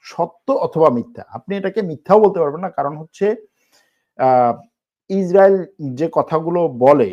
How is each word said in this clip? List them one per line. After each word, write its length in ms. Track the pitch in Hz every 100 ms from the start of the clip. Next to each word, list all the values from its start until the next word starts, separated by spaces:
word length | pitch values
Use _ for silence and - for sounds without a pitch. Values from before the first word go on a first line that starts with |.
সত্য 440 | - - 175 _ - 277 175
অথবা 220 | 165 156 123
মিথ্যা। 260 | - - - 107
আপনি 160 | - 196
এটাকে 240 | 190 190
মিথ্যাও 400 | 190 143 - 208
বলতে 140 | 208 190
পারবেন 200 | 151 151 185
না, 40 | -
কারণ 160 | 139 151
হচ্ছে, 300 | 160 - 202 226 - _ _ _ _ _ _ _
আহ, 360 | 135 127 120 120 _ _ _ _ _
ইসরায়েল 460 | 196 185 190 196 196 165 _ 143 127
যে 80 | 160
কথাগুলো 480 | - 139 160 160 175 165 123 127
বলে 240 | 147 107